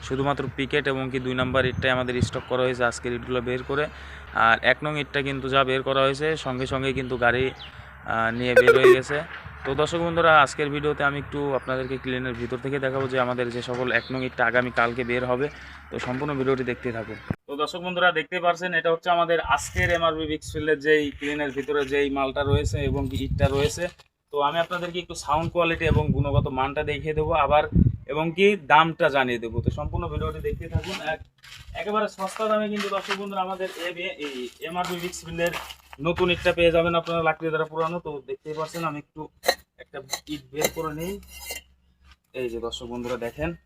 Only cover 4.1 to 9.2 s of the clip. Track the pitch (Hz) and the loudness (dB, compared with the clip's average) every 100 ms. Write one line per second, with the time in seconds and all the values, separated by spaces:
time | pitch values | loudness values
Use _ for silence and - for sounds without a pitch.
4.1 | - - 101 113 113 120 127 151 151 139 | -16 -8 4 4 6 4 2 0 -4 -2
5.1 | 143 139 139 131 135 131 131 135 135 135 | -2 -2 -4 0 2 4 2 0 2 2
6.1 | 139 156 156 - 127 131 131 135 131 127 | 2 -2 -2 -4 -4 -2 -2 -2 -2 -4
7.1 | 127 120 120 131 131 - - - - - | 2 2 4 0 -4 -16 -18 -20 -16 -4
8.1 | 110 113 117 127 123 - 131 131 131 127 | 0 0 0 4 6 8 8 8 8 4
9.1 | 147 | -6